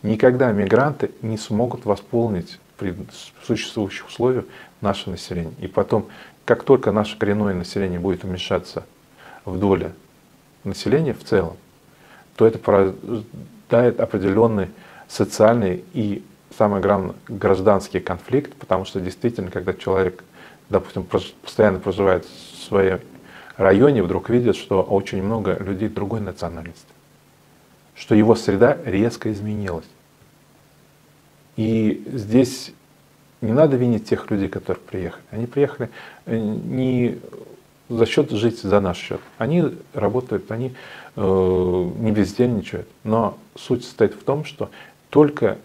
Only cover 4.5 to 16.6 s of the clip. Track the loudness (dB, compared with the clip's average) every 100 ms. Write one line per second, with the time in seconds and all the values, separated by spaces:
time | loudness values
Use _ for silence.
4.5 | -18 -20 _ -4 -4 -8 -10 -8 -8 -8
5.5 | -10 -4 -2 0 0 -2 -18 -20 _ -2
6.5 | 0 4 4 4 0 -2 -4 -2 0 0
7.5 | -2 -4 -4 -4 -2 -2 -4 -6 -8 -4
8.5 | -4 -4 -12 -14 _ _ _ -20 -16 -8
9.5 | 0 2 2 0 -10 -20 _ _ _ _
10.5 | _ -10 -6 0 2 2 -4 -2 0 0
11.5 | -10 _ _ _ _ -20 -20 _ 2 2
12.5 | 2 2 4 2 -2 -8 -8 -8 -18 -20
13.5 | -20 _ 4 4 2 -2 0 2 4 4
14.5 | 2 -4 -8 -20 -20 -14 -2 -2 4 4
15.5 | 6 0 -2 -6 -4 -4 -4 -10 -20 _
16.5 | 0